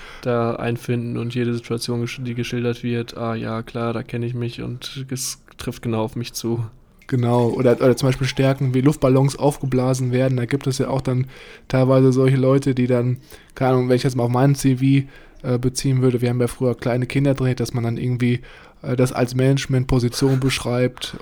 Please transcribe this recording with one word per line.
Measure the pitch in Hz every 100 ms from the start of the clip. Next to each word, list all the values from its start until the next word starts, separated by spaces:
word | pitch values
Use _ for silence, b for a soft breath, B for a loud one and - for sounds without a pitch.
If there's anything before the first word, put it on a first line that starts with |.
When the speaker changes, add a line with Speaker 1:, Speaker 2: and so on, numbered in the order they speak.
| B B
Speaker 1:
da | 127 120 117 117
einfinden | 120 120 - 120 117 120
und | 117 123
jede | 120
Situation, | 117 - 117 - 120
gesch-, | 120 -
die | 123 120
geschildert | 117 123 120 117
wird, | 120 120 117 -
ah | 117 113
ja, | 113 113
klar, | 113 120 117
da | 113
kenn | 127 120
ich | 120 123
mich | 120 120
und | 120 123 - 135 131
es | 127 - - - -
trifft | - 120
genau | 120 110
auf | 110 -
mich | 120
zu. | - 113 117 110 - _ _ -
Speaker 2:
Genau, | 131 117 123 120
oder, | - 123 117
oder | 131 120
zum | 135
Beispiel | 127 131
Stärken | - 135 135 135
wie | 127
Luftballons | 135 151 135 131 139 -
aufgeblasen | 139 143 139 127 127 131 127
werden, | 123 131 127
da | 120
gibt | 139 139
es | 131
ja | 123
auch | 135
dann | 131 127 131 B B B -
teilweise | 131 131 135 131
solche | 127 131 135
Leute, | 131 139 139 127
die | 123
dann, | 123 123 123 B B B -
keine | 127
Ahnung, | 131 127
wenn | 127
ich |
jetzt | 139 127
mal |
auf | 120
meinen | 123 139 139
C | 135 127
V, | 135 139 135 - - - 127
äh, | 123
beziehen | 127 127 139 131
würde, | 127 120
wir | 120
haben | 123
ja | 120
früher | - 127 113
kleine | 127 123 127
Kinder | 139 139 131
trainiert, | 131 123
dass | 117
man | 123
dann | 117 117
irgendwie, | 123 123 123 123 B B B -
äh, | 143 127
das | 123
als | - 123 127
Managementposition | 131 139 - 131 127 131 120 - 139 135
beschreibt | 131 - 120 123 123 - - -